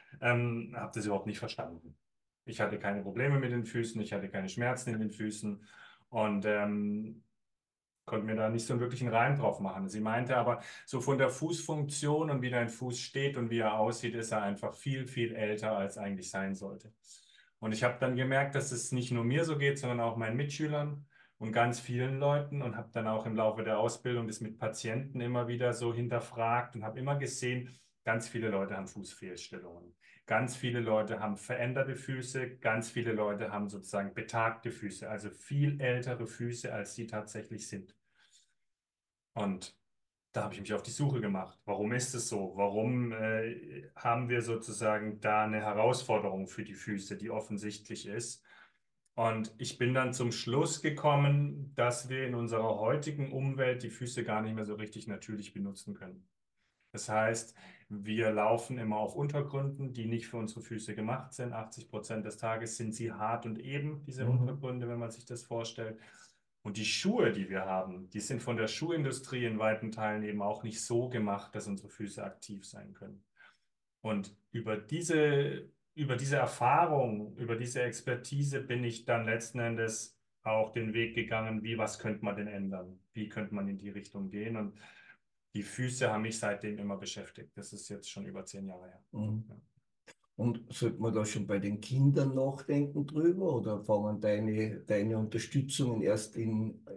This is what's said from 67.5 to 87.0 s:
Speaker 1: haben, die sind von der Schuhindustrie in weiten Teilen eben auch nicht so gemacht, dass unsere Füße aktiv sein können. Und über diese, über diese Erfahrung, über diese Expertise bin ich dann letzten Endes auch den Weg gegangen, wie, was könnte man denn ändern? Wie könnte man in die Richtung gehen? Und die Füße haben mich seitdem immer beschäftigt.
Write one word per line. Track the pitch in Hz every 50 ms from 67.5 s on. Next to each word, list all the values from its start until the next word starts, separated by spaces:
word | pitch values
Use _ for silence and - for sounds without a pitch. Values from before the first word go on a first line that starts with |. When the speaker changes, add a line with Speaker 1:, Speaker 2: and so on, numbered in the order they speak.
| 95 95 95
Speaker 1:
haben, | 95 95 95 92 95 90 92 92 -
die | - 107
sind | - - 123 -
von | - 123 117
der | 110 107
Schuhindustrie | 107 - - 156 170 170 156 139 131 120 - - - 135 123 120
in | 110 107 107
weiten | 110 110 110 - 113 107
Teilen | - 113 110 107 107 107 104
eben | 104 101 104
auch | 101 104 104 - -
nicht | 110 - -
so | - - 117 117 127 127
gemacht, | 120 113 107 101 101 101 - - -
dass | 101 - -
unsere | - - - -
Füße | - - 104 101 - 107 101
aktiv | 98 - - - - 101 98 -
sein | - - 101 104 101
können. | 95 - 98 98 101 98 _ _ _ _ - - _ _ _ _ _ _ _ _ _ _
Und | - 110 104 101 95 - - _ _ _
über | - 117 113 113 107
diese, | 101 - - 147 175 160 160 160 151 151 147 143 139 143 - - - - - _ _ _ _ -
über | 151 143 127 120
diese | 120 139 135 147 139
Erfahrung, | 123 - - - 120 127 143 - - 156 151 139 123 113 104 104 107 - -
über | 117 120 117 117
diese | 117 123 - - 127
Expertise | 123 117 - - - 131 123 120 - - 139 143 143 139 135 123
bin | - - 120 123
ich | 123 117 113 - -
dann | - 120 113 110
letzten | 110 117 113 - - - 123
Endes | 117 117 113 113 113 110 110 - - - _ _ _ _ _ _
auch | - 113 110 110 110 -
den | - 120 113 107
Weg | 110 117 113 113 -
gegangen, | 117 104 - 113 110 110 113 110 107
wie, | 107 113 113 110
was | 110 - - -
könnte | - 110 101 - 107
man | 101 98
denn | 104 104 107
ändern? | 101 98 98 95 98 92 90 90 95 - _ _
Wie | - 113 104 101
könnte | - 110 104 98 104
man | 101 98 98
in | 98 95
die | 98 101
Richtung | 98 101 98 - - 101 98 95
gehen? | 101 104 107 117 113
Und | 107 104 98 - - - - - - - - - _ _ _ _ _ _ _ -
die | 104
Füße | 101 - - - 127 123 - - 127 107
haben | 107 107
mich | 110 113 - -
seitdem | 113 104 101 - - 107 104 104
immer | 101 101 98
beschäftigt. | 95